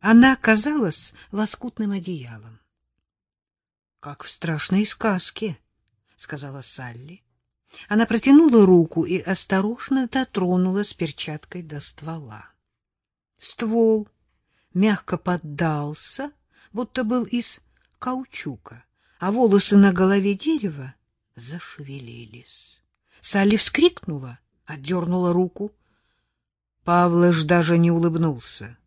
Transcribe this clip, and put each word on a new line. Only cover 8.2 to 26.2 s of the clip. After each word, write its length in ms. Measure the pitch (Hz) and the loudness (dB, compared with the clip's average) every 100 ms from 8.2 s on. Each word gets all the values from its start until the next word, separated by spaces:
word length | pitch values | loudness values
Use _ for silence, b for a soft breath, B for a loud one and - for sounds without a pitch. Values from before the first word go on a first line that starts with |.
| 262 285 320 233 | 6 8 8 8
руку 400 | 196 180 165 - | 8 6 4 -2
и 140 | - 180 | -4 -4
осторожно 920 | - 185 - 190 196 240 - 269 247 | -2 -2 0 -2 -2 -6 -4 -2 -2
дотронулась 840 | 262 254 - 185 180 185 190 202 | -4 -4 -4 -2 0 0 -2 -4
перчаткой 680 | - 160 - - 151 - 180 | -6 -8 -8 -12 -12 -14 -18
до 180 | 165 147 | -14 -12
ствола. 680 | - - 147 165 131 107 - _ _ _ _ _ _ _ _ _ | -12 -12 -14 -14 -14 -20 -20 _ _ _ _ _ _ _ _ _
Ствол 720 | - - 233 226 226 220 208 _ _ _ _ _ _ | -14 -8 -4 2 2 2 -4 _ _ _ _ _ _
мягко 460 | 180 208 202 - 175 | 0 0 0 -4 -8
поддался, 1120 | - 180 160 143 170 151 147 151 - - 285 _ _ b b | -4 -6 -6 -4 -4 -2 -6 -8 -8 -8 -10 _ _ b b
будто 320 | 196 247 - | -10 -8 -4
был 200 | 226 247 | -2 -2
из 360 | 233 240 233 - _ _ _ _ | -2 -4 -4 -6 _ _ _ _
каучука, 880 | - 254 262 - - 123 - 117 _ _ _ _ | -8 -8 -10 -14 -12 -14 -18 -20 _ _ _ _
а 120 | 180 | -4
волосы 460 | 214 240 196 - 202 | 2 4 6 6 8
на 160 | 196 | 6
голове 420 | 180 185 202 196 | 4 2 2 0
дерева 600 | 196 294 320 208 143 135 - _ _ _ - | -4 -2 -4 -4 -8 -14 -18 _ _ _ -16
зашевелились. 1500 | 120 165 - - 139 139 120 117 117 120 127 - - - _ _ b b | -14 -14 -16 -20 -16 -16 -16 -18 -20 -20 -20 -20 -20 -20 _ _ b b
Салли 360 | - 202 196 214 | -2 2 4 4
вскрикнула, 840 | - - 339 - - 147 131 120 _ _ | 2 4 2 2 -10 -10 -12 -20 _ _
отдёрнула 720 | _ 151 139 180 170 180 180 | _ -16 -6 -4 -2 0 0
руку. 380 | 175 185 - 208 _ _ _ _ _ | 2 0 -4 -12 _ _ _ _ _